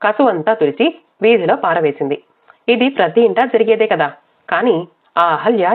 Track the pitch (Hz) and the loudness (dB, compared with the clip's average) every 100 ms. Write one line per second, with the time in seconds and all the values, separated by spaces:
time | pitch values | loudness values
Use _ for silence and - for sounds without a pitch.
0 | 208 214 269 180 156 220 147 139 302 320 | -4 0 0 0 -2 0 -2 0 -2 -2
1 | _ _ 214 233 170 285 185 170 160 143 | _ _ 2 2 2 -2 -2 -2 -2 -4
2 | 139 143 - _ _ _ - 240 247 269 | -6 -6 -10 _ _ _ -2 0 0 0
3 | 175 165 233 190 254 269 220 220 220 - | 0 2 2 2 0 0 0 0 0 -2
4 | 180 - _ _ - 170 240 170 175 _ | -4 -8 _ _ -6 -2 0 -2 -4 _
5 | _ - 175 - 185 226 175 | _ -2 0 0 0 0 0